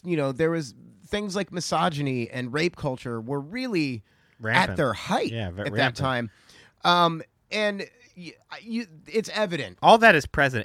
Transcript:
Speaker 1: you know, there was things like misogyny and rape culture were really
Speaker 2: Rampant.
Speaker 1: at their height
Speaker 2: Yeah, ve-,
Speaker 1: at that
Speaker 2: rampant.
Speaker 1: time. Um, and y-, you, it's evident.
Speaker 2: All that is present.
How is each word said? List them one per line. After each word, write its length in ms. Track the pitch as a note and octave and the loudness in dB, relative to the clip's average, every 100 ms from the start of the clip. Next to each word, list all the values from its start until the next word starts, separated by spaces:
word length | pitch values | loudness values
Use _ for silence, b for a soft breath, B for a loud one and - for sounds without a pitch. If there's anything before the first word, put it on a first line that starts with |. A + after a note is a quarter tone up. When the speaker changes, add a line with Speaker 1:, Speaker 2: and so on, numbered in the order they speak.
Speaker 1:
you 140 | F3+ D#3+ | -4 -2
know, 160 | C3+ | -2
there 180 | C3 D#3+ | 0 0
was 240 | E3 C#3+ - - - - | -2 -6 -12 -20 -20 -6
things 300 | G#3 G#3 F#3+ | -6 -4 -6
like 160 | F#3+ | -6
misogyny 800 | F3+ - D#3+ F3+ D3 C#3+ B2+ A#2 | -6 -2 0 0 -2 -2 -2 -4
and 220 | C3 B2 | -6 -6
rape 200 | B2 E3+ - | -2 -2 -2
culture 440 | D3 B2+ B2+ A#2 | -6 -6 -8 -8
were 180 | A2+ C#3+ | -6 -6
really 600 | C#3+ A#3+ C4 F#3 C#3+ A#2 - _ _ - | -8 -8 -4 -2 -2 -4 -12 _ _ -8
Speaker 2:
Rampant. 300 | A2 B2+ F#3+ | 0 2 2
Speaker 1:
at 60 | F#2+ | 0
their 160 | C3+ | 0
height 360 | G2+ - G#3 - | -2 -2 -2 -2
Speaker 2:
Yeah, 200 | A2+ F#2+ | -6 -6
ve-, 100 | F2+ | -6
Speaker 1:
at 40 | D3 | -4
that 60 | |
Speaker 2:
rampant. 240 | - C3 A#2+ | 0 -2 -2
Speaker 1:
time. 340 | C3+ B2 A#2 b b b b _ | -2 -2 -6 b b b b _
Um, 380 | F3 F3 E3+ D#3+ - _ - | 2 4 4 0 -10 _ -8
and 360 | G#3 G#3 G3+ E3+ _ _ F3+ | -2 -2 -4 -10 _ _ -20
y-, 160 | E3 A2 - D3+ | -20 -20 -20 -18
you, 240 | A3 A#3 G3+ D#3 - | -8 -8 -8 -14 -6
it's 220 | G#3 G3+ | -4 -4
evident. 420 | F3+ D#3+ E3 G#2 F2+ | -4 -4 -4 -8 4
Speaker 2:
All 160 | D#3 A3 | 8 10
that 160 | A3+ | 10
is 100 | D#3+ - | 6 4
present. 380 | - C#3 B2 | 0 2 0